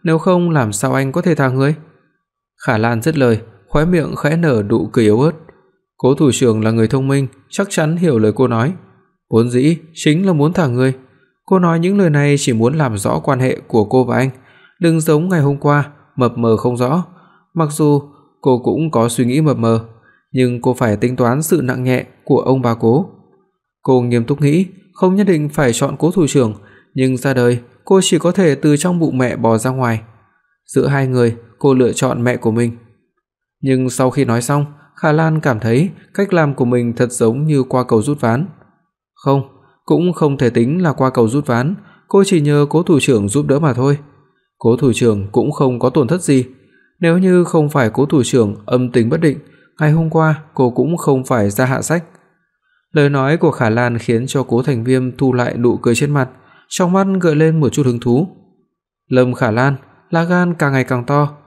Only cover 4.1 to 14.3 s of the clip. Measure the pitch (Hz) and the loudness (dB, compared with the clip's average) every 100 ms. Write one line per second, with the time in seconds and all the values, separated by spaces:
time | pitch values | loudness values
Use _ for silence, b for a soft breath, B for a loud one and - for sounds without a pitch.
4.1 | - 147 165 165 117 101 113 82 - 107 | -4 -2 0 0 0 0 -2 0 2 2
5.1 | 107 151 160 - _ _ _ _ _ 127 | 4 2 -2 -18 _ _ _ _ _ 0
6.1 | 143 151 113 123 110 110 113 113 135 135 | 2 2 2 0 2 0 0 0 0 0
7.1 | 139 135 _ _ - 196 - 156 170 175 | -2 -4 _ _ -6 -4 -2 -2 0 0
8.1 | 117 107 104 127 113 131 185 - _ _ | 2 2 2 0 0 -2 -4 -16 _ _
9.1 | _ _ 110 123 123 143 165 - - 160 | _ _ 0 2 2 0 -2 -8 -4 0
10.1 | 151 196 156 147 196 170 120 131 127 b | 2 2 2 0 0 -2 0 0 -2 b
11.1 | b b b - 185 175 165 175 202 180 | b b b -2 2 2 0 0 2 2
12.1 | 147 143 143 139 113 117 156 135 104 120 | 2 2 2 0 0 0 0 -2 -2 -2
13.1 | 139 151 131 127 - - 113 104 131 120 | -2 -2 -2 -2 -2 -2 -2 2 0 0
14.1 | 117 131 | 0 -2